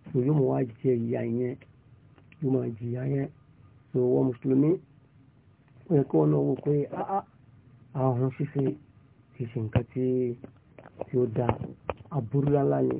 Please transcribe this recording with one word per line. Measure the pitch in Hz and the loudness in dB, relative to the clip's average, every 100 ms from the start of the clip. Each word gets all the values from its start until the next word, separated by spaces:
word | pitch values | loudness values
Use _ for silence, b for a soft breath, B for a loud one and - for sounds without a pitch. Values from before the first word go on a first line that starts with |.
So, | - 131 | -6 -2
yóò | 127 | 0
máa | 151 131 | 2 2
wá | 135 127 | 0 -4
jẹ | 113 131 | -2 0
ìyà | 123 117 123 | 0 0 -4
yẹn, | 117 117 123 135 - - _ - - - - - | -2 -2 -4 -6 -14 -20 _ -20 -20 -20 -20 -6
yóò | 135 | 0
máa | 131 123 | 0 -2
jìyà | 110 120 123 135 | -6 -8 -6 -2
yẹn. | 139 135 - _ - - - _ | -2 -4 -10 _ -20 -20 -20 _
So, | 127 | 0
wọ́n | 123 135 135 | 2 4 2
Mùsùlùmí, | 120 135 131 151 190 - - _ - - _ _ _ _ - - | 0 0 4 4 2 -4 -20 _ -20 -20 _ _ _ _ -20 0
ó | 156 | 2
yẹ | |
kí | 139 160 | 4 4
wọ́n | 151 | 4
náà | 151 | 4
wò | 143 135 | 2 0
pé, | 147 147 143 | 0 0 -2
"Ah, | 180 - | -6 -4
ah, | 196 - _ - - - - - | -4 -6 _ -20 -20 -20 -20 -12
ahun | 139 131 123 131 | -2 0 2 -2
ṣíṣe | - 143 139 131 - - - - _ _ | -2 -4 -2 -2 -4 -12 -20 -20 _ _
kì | - | -10
í | 117 | -8
ṣe | 117 | -6
nǹkan | 110 120 | -2 -2
tí, | 117 127 127 127 123 120 - - _ - - - | -2 -4 -2 0 -2 -6 -12 -20 _ -20 -20 -14
tí | - 127 | -4 0
ó | 123 | 0
dáa." | 110 120 117 - - - - - | 0 0 0 -4 -10 -10 -10 -6
Aburú | 151 110 139 143 | -6 -2 0 2
ńláńlá | 143 139 139 | 2 2 2
ni | 131 127 | 0 -2